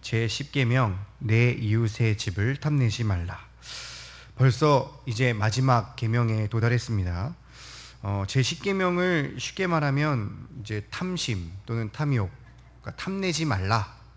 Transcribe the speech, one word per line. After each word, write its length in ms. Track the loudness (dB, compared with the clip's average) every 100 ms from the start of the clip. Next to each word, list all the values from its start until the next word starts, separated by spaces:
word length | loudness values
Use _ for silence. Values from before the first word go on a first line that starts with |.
제십 500 | -2 0 0 -2 -4
계명, 460 | 0 2 4 2 0 -8 -8
"내 320 | 2 6 6
이웃의 640 | 4 2 2 2 2 2 2
집을 380 | -2 -2 -2 0
탐내지 480 | 0 2 2 2
말라." 340 | 0 0 -2 -8 -16 -20 -16 -14 -14 -16 -16 -18 -20 2
벌써 680 | 4 6 4 4 2 -10 -8
이제 260 | 0 0
마지막 640 | 2 2 2 4 4 2 -4
계명에 520 | -2 2 2 0 0
도달했습니다. 880 | 2 2 2 0 -2 -2 -2 -4 -8 -18 -20 -18 -18 -18 -10
어, 220 | -4 -4 0
제 140 | 0
십 180 | 0 -2
계명을 760 | -2 0 2 2 2 0 -2 -6
쉽게 280 | -10 -4 0
말하면 840 | 2 2 2 2 0 -2 -8 -14 -14
이제 260 | -6 -6 -6
탐심 600 | -6 -4 -4 -2 -4 -4 -10
또는 240 | -6 -4 -4
탐욕, 380 | -4 0 0 -2 -6 -20 -20 -20 -16
그러니까 200 | -14 -10
탐내지 440 | -8 -4 -2 -2 0
말라 500 | 0 2 0 0 -12 -20